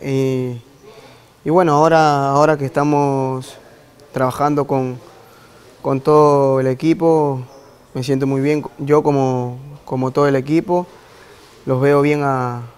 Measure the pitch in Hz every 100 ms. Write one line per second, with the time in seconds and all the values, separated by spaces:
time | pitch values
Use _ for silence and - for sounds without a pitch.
0 | 143 135 131 131 127 120 - - - -
1 | - - _ _ - 165 175 147 160 160
2 | 156 143 139 139 151 156 135 - 147 147
3 | 143 139 131 131 131 - - - - -
4 | - 131 131 - 143 147 139 139 131 123
5 | - - - - - - - - 139 135
6 | 135 151 151 143 139 135 131 127 160 165
7 | 165 160 147 131 123 - - - _ 135
8 | 127 135 139 135 139 151 127 - 143 147
9 | 151 143 131 127 123 123 139 143 - 131
10 | 131 131 143 135 131 160 170 175 175 -
11 | - - - - - - - 131 143 143
12 | 143 147 143 131 123 120 120